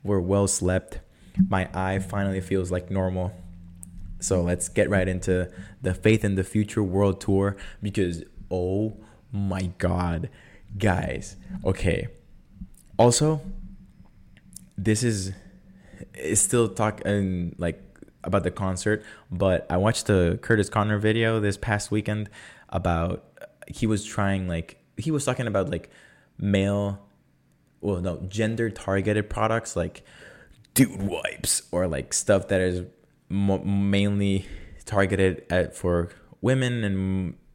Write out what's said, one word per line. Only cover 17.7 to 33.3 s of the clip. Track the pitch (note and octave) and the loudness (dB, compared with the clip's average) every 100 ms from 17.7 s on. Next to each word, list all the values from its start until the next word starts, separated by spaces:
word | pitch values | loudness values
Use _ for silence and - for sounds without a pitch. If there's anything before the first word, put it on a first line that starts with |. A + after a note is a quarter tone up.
| - - - - _ | -4 -12 -20 -20 _
about | - G2+ | -2 0
the | E2 | 0
concert, | - F#2+ F2+ G#2+ G#2+ - - - | -2 -4 -2 0 -2 -4 -20 -10
but | F2+ F#2 F2+ - | 0 4 2 2
I | F2 | 2
watched | G2+ A2+ - | 2 2 2
the | G2 F2 F2+ | 4 4 0
Curtis | - A2 G2 | 2 2 2
Connor | A2 G#2 G#2 | 0 0 2
video | G#2+ A2 A2+ A2+ | 2 2 2 2
this | G#2 G2 | 0 -2
past | - G#2 - | -2 -2 0
weekend | G#2+ G#2 G#2+ G#2+ - - - - | -2 -2 -4 -6 -12 -20 -20 -6
about, | F#2+ F2+ E2+ E2+ - - - - _ - | -2 0 0 0 -4 -10 -20 -20 _ -18
he | - A2+ | -4 0
was | G#2+ | 0
trying, | - - G2 G2 F#2 | -2 -2 0 0 -2
like, | E2 E2 - _ - | -4 -6 -16 _ -8
he | D#3+ | -4
was | D3+ | -2
talking | - B2+ A#2 | -2 -2 0
about, | G2+ F2+ | 0 0
like, | E2+ - - - - _ - | -4 -8 -20 -20 -20 _ -6
male, | G2+ G2 G2 G2+ G2+ G2+ - _ _ _ _ _ _ _ | 0 2 2 0 -2 -6 -14 _ _ _ _ _ _ _
well, | G2+ F#2 | -4 -2
no, | F2 E2 F#2 | -2 -4 -6
gender | G2+ A2 A2+ A#2 | -2 -2 0 -2
targeted | - - G2 G2 G#2+ G#2 | -2 0 0 2 0 0
products | - A2 A2+ - - | -2 0 0 -2 -4
like | F2 - - - - - - - - | -4 -6 -20 -20 -20 -20 -20 -20 -6
dude | - - F#2+ | 2 2 2
wipes | G2 E2 - - - - - | -4 -2 -4 -6 -4 -4 -2
or, | F2 F#2 | 0 0
like, | C#2 C2+ | -2 -2
stuff | - - G2 - | -4 4 2 4
that | F#2+ | 2
is | F#2 F2+ F2+ _ _ _ | 2 0 -6 _ _ _
mo-, | _ | _